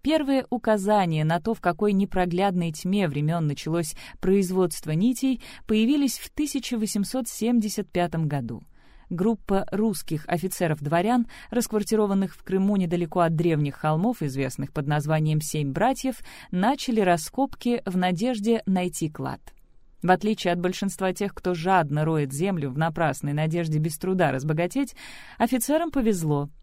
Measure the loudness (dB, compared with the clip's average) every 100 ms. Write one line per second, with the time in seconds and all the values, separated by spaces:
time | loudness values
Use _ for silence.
0 | 2 2 2 0 0 -2 2 2 4 4
1 | 4 2 2 0 0 0 -2 2 2 2
2 | 2 2 0 2 2 2 -2 -4 -2 0
3 | 0 0 0 0 0 -2 -2 -2 -2 -8
4 | -16 -2 2 4 4 2 0 -2 -4 0
5 | 0 2 -2 -2 -6 -18 0 2 4 4
6 | 0 -2 -10 -4 -4 -4 -4 -4 -2 -2
7 | -2 -2 -6 -2 2 2 0 -4 -4 -2
8 | 0 0 -2 -2 -4 -10 -14 -20 -20 -20
9 | -10 0 0 0 0 0 0 0 0 -2
10 | -4 -6 -2 -4 -4 -2 -2 0 0 0
11 | 2 2 0 -8 -4 -2 0 -2 0 2
12 | 2 2 0 -6 -2 0 2 2 0 0
13 | 0 2 2 4 2 2 0 -2 0 2
14 | 0 0 -4 -2 -4 -4 -6 -4 0 0
15 | 2 0 2 0 -2 -4 -2 0 0 0
16 | -4 -6 -14 -18 -6 0 2 0 0 2
17 | 4 2 0 -2 -2 0 -2 -2 0 0
18 | 0 0 -2 0 2 0 2 0 0 -2
19 | -6 -4 -8 -8 -14 -20 -20 -20 -20 -6
20 | 2 2 2 0 0 0 -2 -2 -6 -2
21 | -2 0 -4 -2 -4 -2 4 4 4 0
22 | 2 0 0 -2 -2 0 -2 0 -2 2
23 | 0 0 -2 0 0 0 0 0 -2 -2
24 | -2 2 2 2 -2 0 0 -2 -4 -6
25 | -18 -18 -20 -2 0 0 0 0 0 0
26 | 0 0 0 0 -2 -10